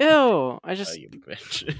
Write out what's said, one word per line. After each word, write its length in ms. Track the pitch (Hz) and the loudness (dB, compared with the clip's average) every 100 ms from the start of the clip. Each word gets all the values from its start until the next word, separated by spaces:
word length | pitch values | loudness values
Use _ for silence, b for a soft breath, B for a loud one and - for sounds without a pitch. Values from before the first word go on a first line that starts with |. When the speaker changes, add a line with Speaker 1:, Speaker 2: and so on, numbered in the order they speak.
Speaker 1:
Ew! 580 | 294 311 262 185 131 120 | 4 6 4 2 0 -4
I 80 | - | -8
Speaker 2:
Oh, 40 | 190 | -8
Speaker 1:
just, 240 | 190 165 | -8 -12
Speaker 2:
you 100 | - | -16
bitch. 640 | - - - - - - 151 | -20 -18 -16 -12 -10 -8 -10